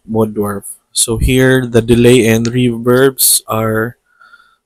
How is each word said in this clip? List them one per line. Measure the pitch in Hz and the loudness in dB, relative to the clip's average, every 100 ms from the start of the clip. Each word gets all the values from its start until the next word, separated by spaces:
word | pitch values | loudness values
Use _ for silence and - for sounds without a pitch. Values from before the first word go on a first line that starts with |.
| - | -6
Modorf. | 110 110 107 101 101 - - _ | -2 -2 -4 -6 -8 -12 -20 _
So | - - 110 | -6 -4 -2
here, | 131 127 131 131 123 | 0 2 2 2 0
the | 117 | 0
delay | 113 117 120 127 113 | 2 4 4 4 4
and | 113 117 | 0 0
reverbs | 123 123 117 120 127 135 131 - - - | -2 -2 -2 0 2 2 0 -4 -4 -4
are | 110 110 110 113 - _ _ - - _ _ | -4 -2 -2 -4 -8 _ _ -20 -20 _ _